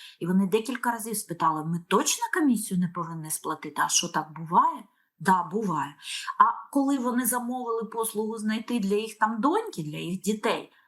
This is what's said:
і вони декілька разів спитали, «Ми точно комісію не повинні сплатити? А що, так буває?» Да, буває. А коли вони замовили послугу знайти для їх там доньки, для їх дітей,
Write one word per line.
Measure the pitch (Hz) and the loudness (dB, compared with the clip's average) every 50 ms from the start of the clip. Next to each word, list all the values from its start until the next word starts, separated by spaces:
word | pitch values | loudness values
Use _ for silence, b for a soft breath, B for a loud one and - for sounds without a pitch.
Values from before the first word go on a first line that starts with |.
| B B B B | B B B B
і | 170 | -2
вони | 170 180 190 196 | 2 4 4 4
декілька | 185 208 226 226 247 240 240 - 247 | 4 2 0 0 0 -6 -2 -2 -2
разів | 233 226 208 226 214 | -2 -2 -4 -6 -6
спитали, | - - - 170 - 165 165 156 156 151 | -6 -6 -6 -4 0 2 2 2 0 -2
«Ми | 165 170 170 - - | -2 -2 -2 0 2
точно | 190 214 - - - - 480 - - | 2 4 4 2 0 -2 -2 -2 0
комісію | 370 311 277 233 208 - - 196 180 | 2 4 4 4 2 0 -2 0 0
не | 180 170 | 0 0
повинні | - 175 165 160 165 160 156 156 | -2 -4 -6 -6 -6 -8 -6 -6
сплатити? | 151 - - 156 156 151 - 151 143 - 151 | -8 -6 -6 -6 -6 -6 -8 -8 -2 -2 0
А | - | 2
що, | - - - - | 2 0 0 0
так | - 160 156 151 | -2 -2 -4 -4
буває?» | 151 160 165 156 175 220 269 294 302 262 - _ _ _ _ _ _ - | -8 -12 -4 2 4 6 6 6 2 -2 -12 _ _ _ _ _ _ -2
Да, | 160 196 202 180 | 4 4 4 4
буває. | 175 165 175 220 226 185 160 147 - 143 151 B B B B B B B B B | 4 0 -2 -2 -2 0 -2 -2 -4 -6 -8 B B B B B B B B B
А | 269 269 262 - - - | 6 6 4 -2 -6 -2
коли | - 285 269 269 285 262 | 0 2 2 2 2 0
вони | 240 247 233 240 - | 0 0 0 0 0
замовили | 202 247 247 240 240 254 254 240 233 226 226 220 | 0 0 -2 -2 -4 -6 -4 -4 -2 -2 -2 -4
послугу | 220 - 226 226 220 - 208 220 214 226 226 | -4 -4 -4 -4 -4 -2 -4 -4 -4 -4 -4
знайти | 208 214 220 233 233 - 240 240 | -2 -2 -2 -2 -2 -2 -2 -2
для | 196 196 208 | 0 2 0
їх | 208 226 220 - - | 0 0 -2 -2 0
там | 220 220 226 220 | 0 0 0 2
доньки, | 208 294 359 440 453 427 - 202 | 2 2 2 2 0 -2 -6 -8
для | 156 151 151 160 | -8 -6 -6 -6
їх | 160 165 185 185 | -4 -4 -4 -4
дітей, | - 196 220 214 - 226 180 147 139 - b b b | 0 -2 -2 0 0 0 0 -2 -4 -12 b b b